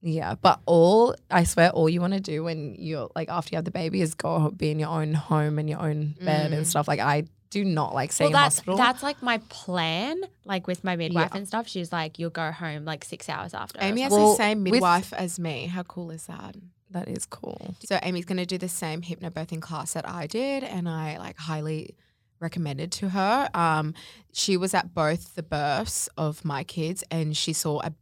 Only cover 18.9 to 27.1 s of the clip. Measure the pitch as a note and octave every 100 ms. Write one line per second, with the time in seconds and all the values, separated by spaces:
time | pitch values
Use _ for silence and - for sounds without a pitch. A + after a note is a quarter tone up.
18.9 | D#3 E3+ E3+ F3 E3+ D#3+ E3 D#3+ D#3+ C3+
19.9 | E3+ - F3 D3 A3 C4+ C4+ B3+ F#3 F3
20.9 | D#3+ D#3 D3+ - - D#3 D#3 D3+ D#3 -
21.9 | - _ _ _ _ F#3 F3+ D#3 C#3 D#3+
22.9 | - G3 G3 G3 A#3+ C#4 F3+ E3+ D#3 D#3
23.9 | D#3+ - - _ - - F#3 F#3 F#3 F3
24.9 | E3+ D3+ E3+ - - D#3+ D3+ D3 C#3 A3
25.9 | - - - D#3 D3+ D#3+ C#3+ F3 - D#3+
26.9 | F#3 -